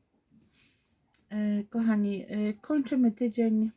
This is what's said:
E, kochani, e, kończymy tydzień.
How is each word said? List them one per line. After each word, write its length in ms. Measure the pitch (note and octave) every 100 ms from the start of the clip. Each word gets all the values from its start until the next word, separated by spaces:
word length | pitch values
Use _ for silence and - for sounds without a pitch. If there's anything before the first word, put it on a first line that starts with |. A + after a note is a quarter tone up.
| _ _ _ _ _ _ - _ _ _ _ _ -
E, 340 | G#3 G#3 G#3
kochani, 640 | G3+ A#3 A3+ G#3+ G3+ G3 -
e, 260 | G#3 G#3+
kończymy 580 | G#3+ - D4+ C#4 C4 A#3+
tydzień. 600 | G#3+ A3+ A3 A3+ A3 A3